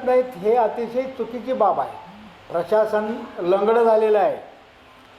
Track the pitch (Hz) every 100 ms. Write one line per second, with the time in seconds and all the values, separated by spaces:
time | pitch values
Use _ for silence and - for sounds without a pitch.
0 | 254 254 254 175 208 247 214 220 226 240
1 | 262 - 226 240 214 247 202 147 131 -
2 | - - - - - 170 170 214 214 214
3 | 214 247 - - 175 196 208 233 226 220
4 | 220 214 170 131 - - - - - -
5 | -